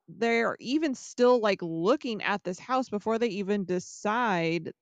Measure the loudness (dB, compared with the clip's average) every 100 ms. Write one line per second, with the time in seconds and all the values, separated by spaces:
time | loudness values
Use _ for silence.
0 | -14 -4 0 2 0 -2 -2 -2 0 -4
1 | -8 2 6 6 4 0 -2 0 2 2
2 | 0 -4 -2 -2 -4 -8 -2 -2 0 -4
3 | -2 0 0 -2 -2 -2 0 -2 -4 -6
4 | -2 0 2 2 2 -2 -4 -12